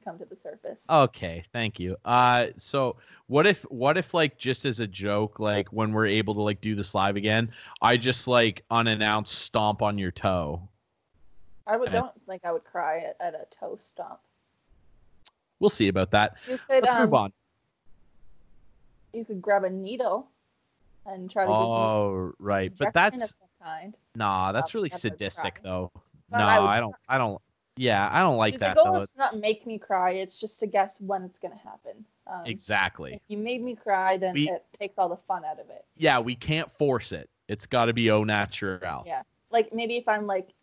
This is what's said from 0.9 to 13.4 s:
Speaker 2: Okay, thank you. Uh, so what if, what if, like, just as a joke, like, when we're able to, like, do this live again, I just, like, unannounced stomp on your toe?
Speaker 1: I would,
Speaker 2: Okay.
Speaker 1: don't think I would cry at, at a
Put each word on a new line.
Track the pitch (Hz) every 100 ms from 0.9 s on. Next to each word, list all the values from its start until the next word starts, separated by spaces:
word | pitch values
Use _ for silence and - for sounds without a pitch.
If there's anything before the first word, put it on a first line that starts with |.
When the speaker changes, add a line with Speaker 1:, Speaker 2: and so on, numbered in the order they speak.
Speaker 2:
Okay, | 160 127 - 87 85 -
thank | 120 110 -
you. | 90 92
Uh, | - 123 123 123 117 -
so | - 139 127 - _ - -
what | 139 190
if, | 185 -
what | 120 135 170
if, | -
like, | 175 151 -
just | - 123 139
as | 113
a | 107
joke, | 92 101 104 107 -
like, | 107 104 95
when | 107 107
we're | 107
able | 110 107 104
to, | 104
like, | 104 104
do | 110
this | 104 101
live | 101 98 101
again, | 107 110 113 - - -
I | 113 123
just, | 127 123 -
like, | 120 117 - -
unannounced | 117 117 107 107 107 107 -
stomp | - 117 107 104
on | 104 101
your | 92
toe? | - 101 92 76 85 95 _ _ _ _ _ - - - - -
Speaker 1:
I | 226
would, | 247
Speaker 2:
Okay. | 226
Speaker 1:
don't | 254 - -
think | 190
I | 175
would | 165
cry | - 180 156 160
at, | 156 -
at | 175
a | 156